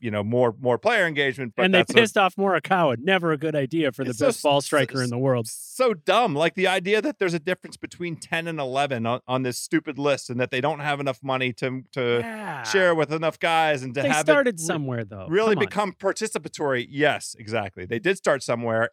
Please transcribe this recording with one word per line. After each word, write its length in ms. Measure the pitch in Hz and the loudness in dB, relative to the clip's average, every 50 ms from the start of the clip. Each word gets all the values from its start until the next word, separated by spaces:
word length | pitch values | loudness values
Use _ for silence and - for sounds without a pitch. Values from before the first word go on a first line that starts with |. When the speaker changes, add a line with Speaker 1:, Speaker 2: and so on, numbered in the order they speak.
Speaker 1:
you 100 | 123 113 | -8 -4
know, 140 | 104 104 101 | -4 -4 -2
more, 280 | 107 120 123 127 120 104 131 | 0 2 2 2 2 0 0
more 180 | 131 123 120 | 0 0 0
player 300 | 110 - 214 240 214 180 | 2 2 2 2 2 2
engagement. 460 | 165 151 147 143 135 120 135 135 117 - | 2 0 0 0 0 0 -4 -8 -6 0
But 80 | - 180 | 2 2
Speaker 2:
And 100 | 185 190 | 4 6
they 40 | |
Speaker 1:
that's 140 | 180 165 - | 4 4 6
a 20 | - | 6
Speaker 2:
pissed 240 | 226 233 208 - | 4 4 6 4
off 180 | 214 196 185 - | 2 2 2 2
Morikawa. 640 | - 196 196 180 160 - - 190 180 170 143 120 113 | 0 0 2 2 0 2 2 2 4 4 2 2 0
Never 320 | 131 190 190 185 170 165 | 0 2 2 2 2 0
a 60 | 156 | 0
good 180 | 139 156 160 151 | 0 -2 -2 -2
idea 380 | 147 139 117 156 165 156 135 - | -2 -2 -2 -2 0 0 0 -2
for 100 | - 135 | -2 -6
the 60 | 123 | -6
Speaker 1:
It's 100 | 120 107 | -2 0
so 60 | 147 | 0
Speaker 2:
best 180 | 135 113 - - | 0 0 2 2
ball 140 | 147 139 | 2 2
Speaker 1:
s-, 80 | 143 135 | 2 2
Speaker 2:
striker 360 | - 156 147 135 - - 135 | 2 2 2 2 2 0 -2
in 80 | 123 123 | -2 -2
the 80 | 117 | -2
world. 300 | 120 135 139 127 120 110 | 0 0 2 2 0 -2
Speaker 1:
so 460 | - - - - - - - 262 247 214 | -6 -10 -14 -14 -16 -2 0 0 0 0
dumb. 420 | 156 - - 185 226 247 208 139 | 0 0 2 4 4 4 2 2
Like, 200 | 143 160 170 - | 2 0 0 2
the 120 | 185 185 | 0 0
idea 340 | 185 190 190 175 196 208 214 | 2 2 0 0 2 0 2
that 160 | 208 302 - | 0 -2 -2
there's 160 | - 196 180 170 | -2 -2 0 0
a 60 | 170 | -2
difference 380 | 143 180 180 - - 165 - | -2 -4 -4 -4 -6 -16 -14
between 400 | - - 139 - - 175 170 165 | -14 -14 -14 -10 -8 -8 -8 -8
ten 280 | - - - 175 165 165 | -8 -8 -6 -6 -4 -4
and 140 | 170 165 151 | -4 -6 -4
eleven 460 | 139 127 127 135 143 139 135 117 113 | -4 -2 0 0 0 0 0 -2 0
on, 160 | 117 120 127 - | -2 -2 -2 -4
on 180 | - 127 131 131 | -4 -2 -2 -2
this 140 | 123 120 | -2 -4
stupid 400 | - - - 170 156 - 156 135 | -4 -6 -2 -2 -2 -2 -2 -8
list 320 | 135 143 147 135 123 - - | -2 0 0 0 0 -2 -8
and 80 | 123 120 | -4 -2
that 100 | 127 120 | -2 -2
they 80 | 135 127 | 0 0
don't 220 | 131 147 160 143 | 0 0 -2 -2
have 180 | 143 151 143 143 | -2 -4 -4 -2
enough 240 | 143 139 131 - 139 | -2 -4 -4 -4 -4
money 300 | 135 131 131 131 127 117 | -4 -2 0 -2 -2 -2
to, 300 | - 131 131 127 131 127 _ - | -4 -6 -6 -6 -6 -10 _ -6
to 260 | 139 123 120 120 120 | -2 0 0 0 0
Speaker 2:
Yeah. 440 | 117 - - - 208 180 156 135 117 | 0 -4 -8 -10 -10 -10 -10 -8 -6
Speaker 1:
share 300 | 110 - 190 185 175 170 | -2 2 4 4 4 4
with 160 | 160 147 135 156 | 2 2 0 0
enough 260 | 165 160 156 151 - | -2 -2 -2 -2 0
guys 420 | - 170 165 160 160 156 151 131 | 0 2 2 4 4 4 2 0
and 140 | 127 131 117 | -2 -6 -4
to 60 | 139 | -2
Speaker 2:
They 80 | - 185 | 0 2
Speaker 1:
have 160 | 156 151 156 | 2 2 4
Speaker 2:
started 300 | 156 - 285 277 247 202 | 4 4 4 4 2 -2
Speaker 1:
it 40 | 165 | -2
re-, 40 | 160 | -4
Speaker 2:
somewhere, 400 | 165 180 156 143 131 123 117 110 | -4 -2 -2 -2 -4 -4 -6 -6
though. 220 | 98 107 98 92 - | -8 -10 -12 -8 -2
Speaker 1:
really 260 | 165 202 226 220 208 | 0 2 2 2 2
Speaker 2:
Come 40 | 151 | 2
on. 40 | - | 0
Speaker 1:
become 260 | - - 202 208 190 170 | -2 0 -2 -2 -2 -4
participatory. 920 | - - 196 170 - 220 214 - 202 147 156 - - 156 139 131 120 117 - | -4 -4 -4 -2 -2 -6 -6 -6 -8 -10 -10 -8 -4 -2 0 0 -2 -2 -4
Yes, 480 | 143 139 147 143 117 101 - - - - | -2 2 2 2 2 0 -6 -12 -14 -14
exactly. 460 | 113 104 113 113 101 98 - 95 92 | -10 -4 -4 -4 -4 -4 -8 -12 -8
They 140 | 87 113 117 | -6 -6 -2
did 180 | 101 170 196 | 0 -2 -2
start 260 | 190 - 170 147 135 - | 0 0 0 0 0 0
somewhere. 460 | - 123 117 120 117 113 113 113 117 | -4 -4 -2 -2 -2 0 0 0 0